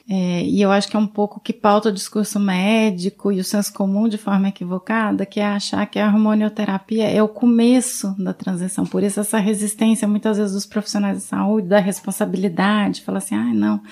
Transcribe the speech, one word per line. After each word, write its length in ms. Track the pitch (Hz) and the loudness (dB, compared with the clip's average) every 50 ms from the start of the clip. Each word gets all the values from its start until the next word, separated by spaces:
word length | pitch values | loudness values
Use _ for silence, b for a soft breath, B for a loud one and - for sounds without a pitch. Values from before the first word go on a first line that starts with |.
| B B | B B
É, 360 | 190 190 180 180 175 175 175 | -2 -2 0 0 -2 -2 -2
e 160 | - - 196 | 0 2 2
eu 80 | 202 190 | 4 4
acho 160 | 196 202 208 - | 4 2 2 0
que 80 | - | 0
é 40 | 214 | 0
um 80 | 214 202 | 0 0
pouco 320 | - - 208 202 - - | 0 -2 -2 -2 -4 -6
que 120 | - - | -8 -8
pauta 380 | 220 - - 214 202 208 214 226 | -6 0 2 4 4 4 2 0
o 20 | |
discurso 480 | 202 190 - - - 214 214 196 - 202 | -2 -2 -4 -6 -4 -4 -2 -2 -2 0
médico 920 | 202 196 185 180 185 202 220 226 220 220 196 175 175 196 - - - 202 | 0 0 2 2 2 2 2 4 2 2 0 -2 -4 -6 -6 -4 -2 -2
e 80 | 202 185 | 0 0
o 40 | 185 | -2
senso 300 | - - 208 202 - - | -2 -2 -2 -2 -2 -2
comum 340 | - 202 190 196 202 220 233 | -2 -2 0 2 2 2 0
de 120 | 208 214 | 0 -2
forma 300 | - - 202 190 196 196 | -2 0 0 2 2 0
equivocada, 760 | 196 - 185 175 180 185 - - 220 226 220 208 202 190 196 | -2 -4 -6 -6 -6 -6 -4 -2 -2 0 0 0 0 -2 -2
que 140 | 190 - 214 | -4 -2 -2
é 60 | 208 | -2
achar 400 | 208 202 202 196 - - 190 208 208 | 0 0 -2 -4 -4 -4 -4 -4 -2
que 100 | - 196 | -2 0
a 80 | 208 214 | 2 4
hormonioterapia 1040 | 202 220 214 214 214 214 214 214 214 220 214 196 190 190 - - 220 220 220 208 | 4 4 4 4 4 2 2 0 -2 -2 -2 -2 -2 -4 -4 -4 -2 0 0 2
é 140 | - 208 214 | 2 2 2
o 40 | 214 | 0
começo 880 | 214 - - 240 240 226 233 240 247 254 233 - - - - 196 190 196 | 0 0 2 4 4 6 6 6 6 4 2 0 -4 -6 -6 -6 -4 -4
da 140 | 185 180 185 | -4 -6 -6
transição. 520 | - - - 185 170 180 185 - - 180 | -6 -4 -4 -4 -4 -4 -4 -4 -4 -4
Por 160 | 175 - 185 | -2 -2 0
isso 180 | 190 208 202 208 | 0 0 0 -2
essa 200 | 208 208 - 220 | -4 -2 0 0
resistência, 680 | 190 208 220 202 208 208 202 - 226 220 226 214 - 208 | 0 0 0 0 -2 -4 -2 0 2 2 2 2 2 0
muitas 300 | 208 214 208 226 214 202 | 0 0 0 0 0 0
vezes, 160 | 214 202 190 | 0 -2 -2
dos 120 | 202 196 | -4 -6
profissionais 520 | - - 220 202 - - 208 202 202 196 190 | -6 -6 -6 -6 -4 -2 -2 -2 -2 -2 -4
de 60 | 196 | -6
saúde, 440 | - - 196 190 196 214 220 196 170 | -6 -4 -2 0 0 0 0 2 2
da 120 | 190 208 | 4 4
responsabilidade, 1200 | 185 196 190 - - - 190 - 208 190 180 180 185 202 165 170 185 202 214 214 202 190 180 - | 4 2 -2 -4 -6 -6 -4 -4 -2 -2 -2 -2 -2 -2 0 0 2 2 2 2 2 0 -2 -4
fala 160 | - - 190 196 | -6 -6 -6 -4
assim, 160 | 190 - 208 | -4 -4 -2
"Ah, 180 | 208 226 240 | -2 0 0
não, 300 | 233 214 208 214 214 208 - B | 0 2 2 2 0 -2 -4 B